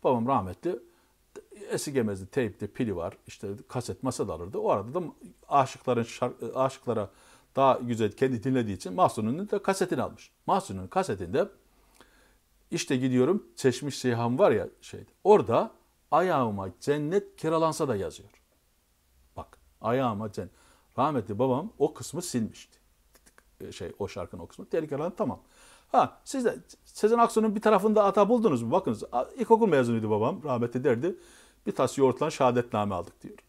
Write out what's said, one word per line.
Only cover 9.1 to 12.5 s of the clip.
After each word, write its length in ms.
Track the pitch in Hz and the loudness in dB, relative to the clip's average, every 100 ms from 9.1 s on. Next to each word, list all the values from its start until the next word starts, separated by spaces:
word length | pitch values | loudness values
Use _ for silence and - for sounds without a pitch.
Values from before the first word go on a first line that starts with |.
| - 107 147 208 | 2 -4 -4 -4
de 140 | - | -2
kasetini 400 | - 190 180 151 | -2 -2 -2 -2
almış. 280 | 98 - - _ - | -4 -8 -20 _ 0
Mahsuni'nin 420 | 190 - 95 92 | 0 0 -10 -4
kasetinde 600 | 185 175 101 85 123 202 - _ _ _ _ - _ _ _ _ | -2 -2 -4 -2 -2 -2 -6 _ _ _ _ -20 _ _ _ _